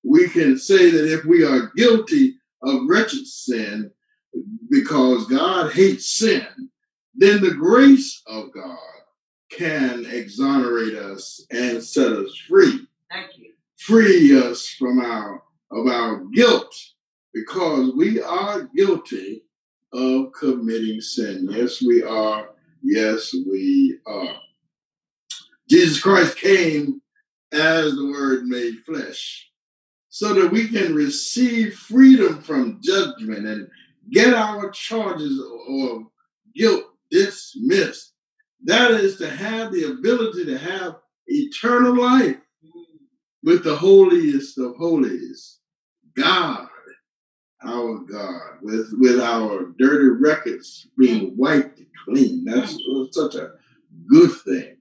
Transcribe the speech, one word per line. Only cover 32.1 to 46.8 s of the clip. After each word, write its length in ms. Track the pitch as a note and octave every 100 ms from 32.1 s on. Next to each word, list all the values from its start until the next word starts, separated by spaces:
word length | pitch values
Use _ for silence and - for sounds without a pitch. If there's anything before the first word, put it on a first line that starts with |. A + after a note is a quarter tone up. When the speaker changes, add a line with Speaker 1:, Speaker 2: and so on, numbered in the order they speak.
| B3+ F3+ D3+
Speaker 1:
from 400 | - C#3 B2 G2
judgment 640 | C#3 G3 D#3 A#2 A2 G2+ G#2+
and 220 | G#2+ - _ _ _ -
get 220 | - B3
our 360 | A#3 G#3+ G3+ G3
charges 720 | - - A3+ G3 D#3+ D3 C3+ B2 A#2 C3
of 340 | C3+ B2+ A2+ A2 _ _ _ _
guilt 300 | - A3 - - _ _
dismissed. 1000 | E4+ G3 - - - A3 G4 - - - _ _ _ _ _
That 260 | B2+ A3 B3
is 280 | A3 G3 F#3
to 120 | D#3
have 420 | C#3+ G#3+ A3+ G#3+
the 120 | F#3
ability 600 | D3 B2+ G#3+ B3 A3 F3+ D#3
to 120 | C3
have 380 | E3 F#3+ F3+ - _ _ -
eternal 680 | D4 - - A#3 A#3+ B3 B3
life 420 | B3 C4 A#3 - _ _ _ - - _ _ _ _ _
with 200 | D#3 F3
the 120 | D#3+ D3
holiest 840 | F#3 G3 F#3 E3+ D#3 C#3 C3+ -
of 180 | B2 B2
holies, 840 | E3 D#3+ A2+ F2+ - - - _ _ _ _ _ _ -
God, 520 | D#3+ F#3 D#3+ B2+ - -